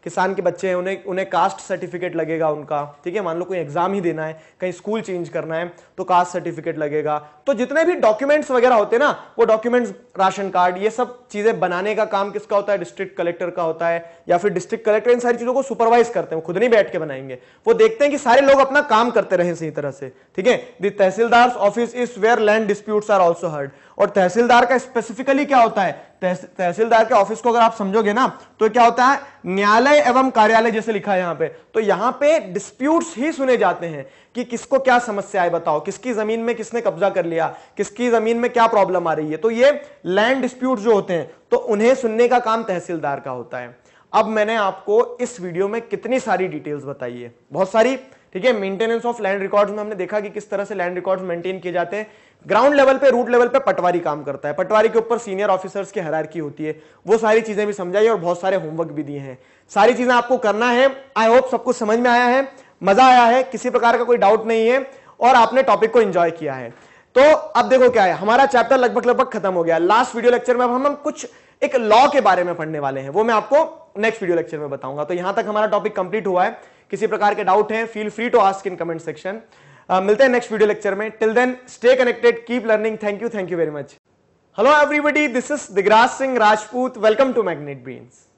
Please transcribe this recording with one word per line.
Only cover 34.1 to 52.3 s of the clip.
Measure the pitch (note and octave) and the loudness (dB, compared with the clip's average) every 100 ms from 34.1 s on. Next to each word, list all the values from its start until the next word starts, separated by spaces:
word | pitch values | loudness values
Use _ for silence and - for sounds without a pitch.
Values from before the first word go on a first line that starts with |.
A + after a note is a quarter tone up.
| _ _ | _ _
कि | - | -10
किसको | B3 A3+ - C4+ | -8 -8 -2 0
क्या | C4 B3 | 2 2
समस्या | A#3+ G3+ G3 G3 | 0 -8 -4 -2
है, | F3 | 0
बताओ, | E3+ E3+ D3+ | -2 -2 -4
किसकी | D#3 F#3+ B3+ | -4 -10 -6
जमीन | A3 G#3+ A3+ | -4 -4 -4
में | A3+ | -4
किसने | G#3+ G#3+ A#3 | -6 -6 -4
कब्जा | G3+ D#3+ G3 | -4 -2 -2
कर | F#3 | -2
लिया, | E3+ E3 D3+ - - - | -4 -4 -4 -6 -18 -8
किसकी | G3 - B3 | -8 -4 0
जमीन | A3+ A3 A#3 | 0 0 -2
में | A#3+ | -2
क्या | A#3+ A3+ | 2 2
प्रॉब्लम | A3+ F#3 F3+ E3+ | 4 2 0 -2
आ | |
रही | D#3 D#3 | -4 -4
है। | D#3 | -2
तो | A3 | -2
ये | A3+ C4 D4 - - | 4 2 2 -6 -14
लैंड | E3 F#3+ A3 C4+ | -4 0 2 0
डिस्प्यूट | B3 - B3+ B3+ | -2 -4 -2 -2
जो | G#3 | 2
होते | G#3 - | 2 2
हैं, | E3+ C3 - _ | -4 -4 -14 _
तो | - | -4
उन्हें | - G#3 A3+ | 0 0 2
सुनने | C4 A#3 A3 A#3+ | 2 0 2 2
का | B3 | 2
काम | A3 A3+ | 2 -2
तहसीलदार | A3 F3+ E3+ E3+ D3 C#3 | -2 -6 -6 -6 -4 -6
का | C3+ | -8
होता | B2+ A#2 B2+ | -10 -10 -12
है। | A#2+ B2+ _ _ _ | -14 -18 _ _ _
अब | G3 G#3+ | -2 0
मैंने | A3 G#3 A3+ | 0 0 0
आपको | G3 G3 - G#3+ A#3+ - | -2 -4 0 0 0 -4
इस | B3 - | -8 -8
वीडियो | F3+ E3+ G3 | -10 -4 -4
में | A3+ | -4
कितनी | A3+ G3+ A3 B3+ | -6 -8 -2 -2
सारी | A#3 F#3 F#3 | 0 -2 -2
डिटेल्स | D3+ D3+ D3 | -6 -10 -10
बताई | C3+ C#3 B2 A#2+ | -10 -10 -12 -12
है, | A#2+ _ _ | -16 _ _
बहुत | C#3+ F#3+ | -4 -2
सारी, | A3+ A#3 C4 - _ _ | 2 2 0 -10 _ _
ठीक | F#3+ | -2
है। | A#3 | 0
Maintenance | A3+ G3 G3 A3+ A#3 A#3+ | 0 -4 -4 -4 -2 -4
of | A#3 G3 | -4 -4
land | G3 F#3+ | -4 0
records | G#3 G3+ | 0 0
में | G#3 | -2
हमने | G#3 | -8
देखा | G#3 F3+ G#3 | -8 -6 -6
कि | G3+ | -6
किस | G3 - | -12 -8
तरह | G3+ | -8
से | G3 | -6
लैंड | G3+ F3 | -6 -6
रिकॉर्ड्स | F3+ F#3 F#3+ | -6 -4 -4
मेंटेन | F#3 E3+ F3 F#3+ | -4 -8 -8 -8
किए | F3 | -6
जाते | F3 E3+ G3+ | -6 -6 -8
हैं। | G#3+ - _ | -12 -18 _